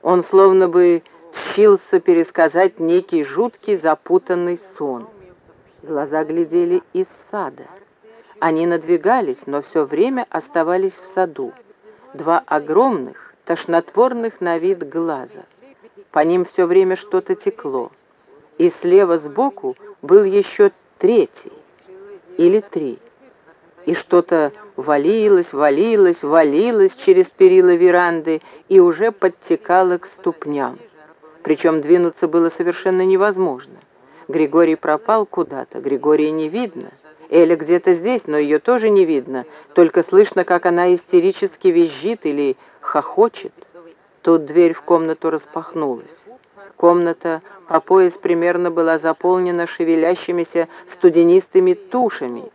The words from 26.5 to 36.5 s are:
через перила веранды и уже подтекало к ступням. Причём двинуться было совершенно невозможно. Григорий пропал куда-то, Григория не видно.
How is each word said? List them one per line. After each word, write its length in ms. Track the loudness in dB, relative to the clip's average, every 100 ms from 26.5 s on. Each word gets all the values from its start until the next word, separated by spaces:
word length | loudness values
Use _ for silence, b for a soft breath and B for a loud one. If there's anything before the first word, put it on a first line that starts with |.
| 2 0 2 0 0
через 300 | 2 2 2
перила 460 | _ 4 6 4 4
веранды 680 | 4 4 0 -2 -4 -6 B B _
и 120 | 4
уже 320 | 6 2 -4
подтекало 840 | -2 -4 -4 -4 -4 0 2 2 -2
к 80 | -8
ступням. 720 | -8 -8 -8 -8 -6 -8 -10 -20 _ -20 _ -20 _
Причём 360 | -6 -2 0 -2
двинуться 460 | 2 2 2 -2 -2
было 220 | 0 -2
совершенно 540 | -2 -6 -4 -2 0 0
невозможно. 720 | 0 0 -2 -4 -6 -14 -20 _ _ b b b
Григорий 480 | -4 0 2 2
пропал 520 | 0 -2 -4 -2 -2 -2
куда-то, 540 | -6 -8 -8 -12 -10
Григория 520 | -6 -4 0 0 0
не 160 | -4
видно. 420 | -6